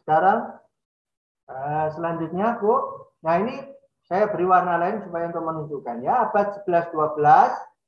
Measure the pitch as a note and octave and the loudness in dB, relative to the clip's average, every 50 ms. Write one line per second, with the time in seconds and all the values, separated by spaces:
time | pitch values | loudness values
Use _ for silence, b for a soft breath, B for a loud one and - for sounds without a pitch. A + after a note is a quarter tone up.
0 | _ - D3+ D#3 F3+ G3 A3 A#3 - - - - _ _ _ _ _ _ _ _ | _ 0 2 4 4 4 4 2 0 -6 -10 -16 _ _ _ _ _ _ _ _
1 | _ _ _ _ _ _ _ _ _ - B2+ C3 C3+ D3 D3+ D#3 D#3 D#3 D3+ E3 | _ _ _ _ _ _ _ _ _ -16 -12 -10 -6 -4 -2 -2 -2 -2 -4 -4
2 | E3 E3 E3+ D#3+ D#3+ D#3 F3 F3+ G#3 A#3 A3+ - G3+ G#3+ B3 C4+ C4+ - - - | -6 -4 -4 -4 -6 -6 -4 -2 -2 -2 -2 0 0 2 2 2 0 -4 -8 -14
3 | - - _ _ - D#3+ E3+ F3+ G#3 B3 C4+ - - - - - _ _ _ _ | -18 -20 _ _ -2 0 0 0 0 -2 -6 -8 -12 -16 -20 -20 _ _ _ _
4 | _ - F3 G3 G#3+ G#3 - E3 F3 F#3 F#3 F3+ F3+ F3+ E3+ E3 E3+ F#3 G#3+ G#3 | _ -4 -2 0 0 0 0 0 2 4 4 4 4 2 0 0 0 -2 -2 -4
5 | - F3 E3+ E3+ E3+ E3+ E3+ E3 E3 D#3+ D#3+ D#3 D3+ D3+ D3 C3 - B2 A#2 A#2+ | -8 -8 -6 -6 -6 -6 -6 -6 -6 -6 -6 -6 -8 -8 -10 -10 -8 -10 -10 -6
6 | B2+ D#3+ G#3+ B3 A3 - - G3+ G3+ G3+ G3+ - - F3+ E3+ E3+ E3+ - E3 D#3 | -2 0 0 0 0 0 0 0 0 0 -4 -6 -4 0 0 0 0 0 -2 -2
7 | D3+ D#3 D3+ D3+ D3 D3 D#3 F3+ A3+ B3+ - - - - _ _ _ | 0 0 0 2 4 6 8 8 6 4 2 -4 -10 -14 _ _ _